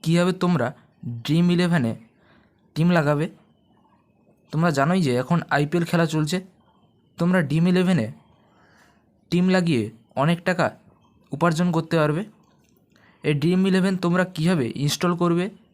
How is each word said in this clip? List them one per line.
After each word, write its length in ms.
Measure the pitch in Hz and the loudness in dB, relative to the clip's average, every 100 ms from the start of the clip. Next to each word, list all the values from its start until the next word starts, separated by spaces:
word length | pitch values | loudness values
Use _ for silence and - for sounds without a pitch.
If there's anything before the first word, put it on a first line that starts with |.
কীভাবে 300 | 165 170 180 185 | 0 2 2 0
তোমরা 240 | 180 170 123 - _ _ 120 117 | 0 0 -2 -6 _ _ -12 -10
ড্রিম 220 | 117 160 175 | -2 2 2
ইলেভেনে 420 | 175 175 170 117 - - _ _ _ _ _ _ | 2 2 0 0 -6 -14 _ _ _ _ _ _
টিম 140 | - 170 | 0 2
লাগাবে। 360 | 175 147 147 165 - _ _ _ _ _ _ _ _ _ _ _ | 2 2 0 -2 -8 _ _ _ _ _ _ _ _ _ _ _
তোমরা 180 | 147 170 | -2 0
জানোই 300 | 139 139 185 151 | 0 0 0 0
যে 60 | 123 | 0
এখন 160 | 127 170 - | 0 -2 0
আইপিএল 340 | 143 147 175 170 | -2 0 -2 -2
খেলা 160 | 170 165 | -2 0
চলছে, 300 | 156 151 180 - _ _ _ _ _ _ - | -2 -4 -4 -8 _ _ _ _ _ _ -4
তোমরা 200 | 170 185 143 | 0 0 0
ড্রিম 160 | 156 175 | 0 2
ইলেভেনে 400 | 180 180 175 107 - _ _ _ _ _ _ _ _ _ _ _ | 2 2 0 -2 -8 _ _ _ _ _ _ _ _ _ _ _
টিম 140 | 175 185 | 0 2
লাগিয়ে 280 | 185 170 135 107 - _ - | 2 2 0 -2 -10 _ -2
অনেক 160 | 143 170 180 | 0 0 -2
টাকা 180 | 175 127 - _ _ _ _ _ | 0 -2 -4 _ _ _ _ _
উপার্জন 360 | 143 170 156 180 165 | -2 0 0 0 -2
করতে 180 | 160 165 | -2 0
পারবে। 220 | 151 151 214 _ _ _ _ _ _ _ _ _ | 0 -2 -6 _ _ _ _ _ _ _ _ _
এই 100 | - 147 | -4 0
ড্রিম 200 | 156 185 190 | 0 2 2
ইলেভেন 280 | 185 190 185 | 2 0 0
তোমরা 200 | 175 180 180 | 0 0 -2
কীভাবে 320 | 185 160 180 117 - | -2 0 0 -2 -2
ইনস্টল 280 | 143 - 180 175 | -4 -2 -2 0
করবে 220 | 175 170 190 - _ | 0 0 -2 -8 _